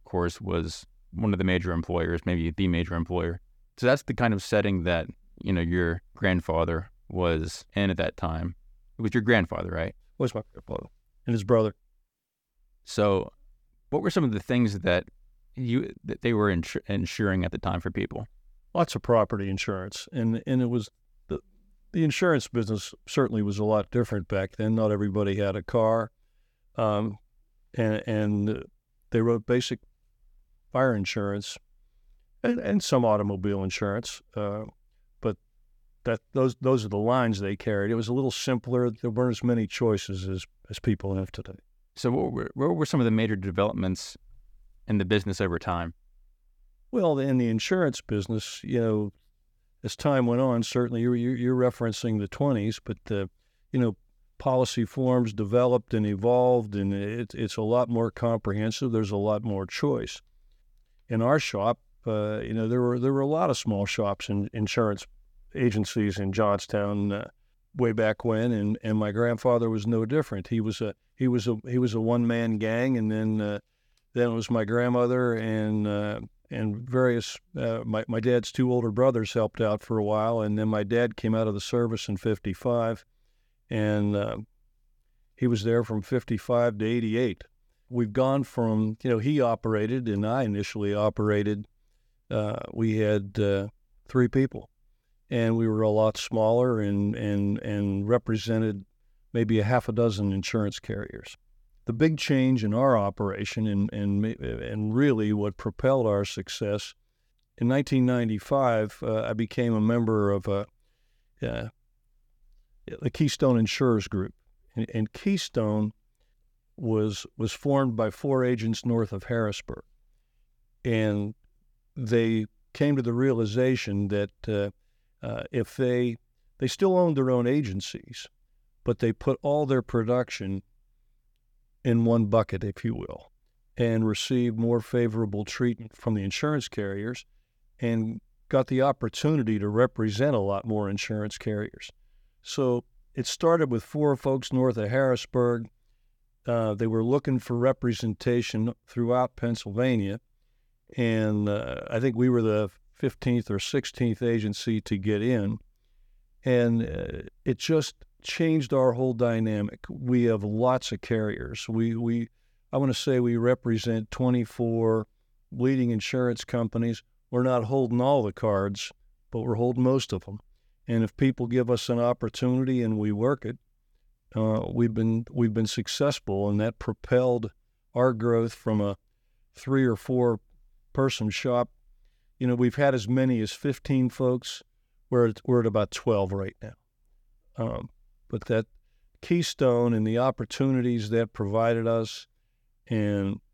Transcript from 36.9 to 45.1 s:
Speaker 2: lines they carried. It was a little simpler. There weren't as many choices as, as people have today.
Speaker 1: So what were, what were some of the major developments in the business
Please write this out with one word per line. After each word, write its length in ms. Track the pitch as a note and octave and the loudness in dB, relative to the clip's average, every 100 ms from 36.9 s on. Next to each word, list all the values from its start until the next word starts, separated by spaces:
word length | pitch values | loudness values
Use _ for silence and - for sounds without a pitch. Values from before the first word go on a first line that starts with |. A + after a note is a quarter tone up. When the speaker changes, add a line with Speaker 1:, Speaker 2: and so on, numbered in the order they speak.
| G#2 | -2
Speaker 2:
lines 420 | A2 B2+ A#2 G2 | 2 2 2 0
they 160 | G2 G2+ | -4 -4
carried. 340 | A#2 G2+ G2+ | -2 -2 0
It 60 | A#2 | -2
was 140 | A2+ | -2
a 40 | |
little 160 | B2+ C3+ | -2 -2
simpler. 600 | - - B2 A#2+ B2 B2 | -2 -2 -2 0 0 0
There 200 | G#2+ A#2+ | -2 -4
weren't 280 | A2 B2+ A2 | 0 0 0
as 40 | |
many 260 | A#2+ A#2 G#2 | 0 0 -2
choices 600 | - A#2 G#2 - F#2+ F#2+ | 0 2 2 -2 -6 -6
as, 180 | F#2 - _ - | -6 -8 _ -16
as 80 | G2+ | -4
people 380 | - G2+ G2 F#2+ | -2 -2 -2 -4
have 160 | F#2 | -4
today. 240 | - F#2+ F#2+ _ _ _ - | -10 -14 -18 _ _ _ -4
Speaker 1:
So 160 | B2+ | 0
what 220 | C3 F#3 | 0 0
were, 180 | - - - | -4 -6 -2
what 200 | D3 E3+ | -2 0
were 100 | D3+ | 0
some 140 | - | 2
of 60 | A#2 | 4
the 60 | |
major 260 | A2 A2 G2+ | 2 2 -2
developments 800 | F#2+ E2+ G#2 - F#2 F#2 - - - - - - - _ - | -2 0 0 0 -2 -4 -8 -18 -20 -20 -20 -20 -20 _ -4
in 120 | G#2 | -2
the 80 | |
business 340 | F#2 | 2